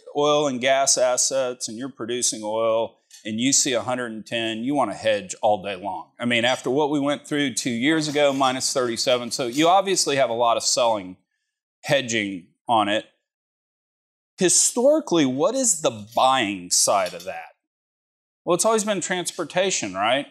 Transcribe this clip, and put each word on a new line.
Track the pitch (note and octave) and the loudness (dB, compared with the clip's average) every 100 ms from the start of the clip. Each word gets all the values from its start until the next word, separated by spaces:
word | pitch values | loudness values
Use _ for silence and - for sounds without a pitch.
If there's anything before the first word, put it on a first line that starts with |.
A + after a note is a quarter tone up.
| - | -8
oil | C#3 D3 D3 D3 | 0 2 4 2
and | B2+ | 0
gas | C3 C3+ C#3 - | 2 2 2 2
assets | B2+ B2 - C3+ B2+ B2+ - | 2 2 0 0 -2 -4 -10
and | A2 | -10
you're | C3+ | -10
producing | - A2+ B2 A#2+ A2 | -10 -6 -2 -4 -4
oil | G#2+ A2 A2+ A2 A2 - _ - | -4 -2 0 0 -2 -8 _ -14
and | G#2+ A2 | -8 -2
you | B2+ | 0
see | C3+ D3 | 2 2
a | A#2 | 0
hundred | G#2 B2+ A#2+ | -2 -4 -6
and | A2 - | -10 -6
ten, | A#2 A2+ A2 | -4 -4 -4
you | B2 | -2
wanna | D3 A2 | -2 -2
hedge | F#2 A2 G#2 F#2 - | -2 -2 -2 -4 -2
all | A2+ G#2 | 0 0
day | G2 F#2 | -4 -8
long. | F#2+ F2 - - | -8 -10 -12 -8
I | |
mean, | A#2+ A#2+ | -2 2
after | A#2+ B2+ - | 2 0 0
what | C3+ D3 | 0 0
we | D3+ | 0
went | C#3 C#3 - | -2 -4 -4
through | D3+ C#3+ | -2 -2
two | A2 C#3 | -2 -4
years | A#2 C#3 D#3+ D3+ | -2 0 0 0
ago, | D3 C#3+ | 2 2
minus | C3+ C3 C3 - | 4 0 0 -2
thirty-seven, | C#3 B2 A2+ - B2 A#2+ | -2 -2 -2 0 0 0
so | - B2 | -4 -2
you | C3 E3 | 2 4
obviously | G3 F#3+ F3+ D#3 C#3 | 4 2 0 0 2
have | B2 | 0
a | |
lot | A#2 A#2+ A2+ | 2 2 2
of | |
selling, | - - A#2 G#2+ F#2 F#2 _ _ _ _ _ _ | 0 2 2 0 -4 -16 _ _ _ _ _ _
hedging | - C#3+ B2+ A2+ G2+ F#2 - _ - | -2 0 0 -2 -2 -6 -12 _ 0
on | A2+ G2+ | 2 2
it. | G#2+ - _ _ _ _ _ _ _ _ _ _ _ _ - | 0 -4 _ _ _ _ _ _ _ _ _ _ _ _ 0
Historically, | F#3 - - B3 B3+ D#4 - E3+ | 2 4 2 4 4 4 2 2
what | C3+ B2+ F3 | 2 2 0
is | C4 C4 D3+ | 0 0 0
the | D3+ | -2
buying | A2+ G#2 - C3 C3 G2+ G2 F2+ | -4 -6 2 4 4 0 -4 -2
side | - - G#2 F2+ | 0 2 2 0
of | F2 | -4
that? | F2+ E2 D#2+ _ _ _ _ _ _ _ _ _ | -10 -12 -14 _ _ _ _ _ _ _ _ _
Well, | - | -2
it's | F3 | 0
always | A3 A3 | 2 2
been | G#3 G3 | 0 -4
transportation, | - F3+ E3 - D#3 F3+ G3 F#3 A2 | -4 -4 -4 -8 -4 -2 0 -2 -4
right? | F#2 G#2+ C3+ C#3+ | -2 0 0 -2